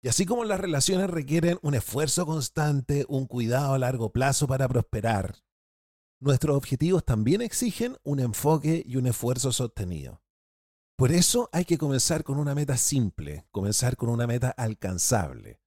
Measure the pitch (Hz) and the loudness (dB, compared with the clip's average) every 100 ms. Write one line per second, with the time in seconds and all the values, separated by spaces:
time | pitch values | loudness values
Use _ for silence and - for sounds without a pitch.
0 | 127 113 185 240 226 190 190 147 135 185 | -2 0 0 0 0 -2 -2 0 2 0
1 | 196 170 135 160 170 175 151 139 - 123 | 0 -2 0 2 2 0 0 -2 -2 -2
2 | 151 170 165 160 127 - 151 143 123 143 | 0 0 -2 -2 -4 -2 0 0 0 -2
3 | 139 139 131 123 113 123 143 135 123 131 | 0 -2 -2 -2 0 0 2 0 0 0
4 | 110 - 135 139 143 131 131 123 - 110 | -2 0 2 2 0 0 2 0 0 -2
5 | 110 107 95 - _ _ _ _ _ _ | 0 0 -2 -8 _ _ _ _ _ _
6 | _ _ 135 135 151 139 - 131 160 180 | _ _ 0 2 4 2 2 0 4 2
7 | - 113 107 190 120 - 247 - 240 269 | 2 2 2 2 0 -2 -2 0 -4 -4
8 | - 143 123 107 143 156 147 165 - 127 | -4 0 0 0 2 2 2 0 -2 0
9 | 127 117 117 127 135 120 123 - 92 85 | 0 0 0 0 0 -2 -4 -4 -6 -6
10 | 67 - _ _ _ _ _ _ _ - | -8 -16 _ _ _ _ _ _ _ 0
11 | 127 170 175 240 240 175 175 165 147 135 | 4 4 4 2 0 -2 0 0 2 0
12 | - 156 - 139 147 143 147 131 - 139 | 2 0 -2 -2 0 -2 0 0 2 2
13 | 107 - 71 73 - - 98 107 123 127 | 0 -2 -10 -10 -8 -4 -2 0 0 0
14 | 117 117 120 123 127 - 117 110 95 92 | -2 0 0 0 -2 -2 -4 -4 -4 -2
15 | - 117 82 62 50 55 | 2 2 0 -6 -16 -20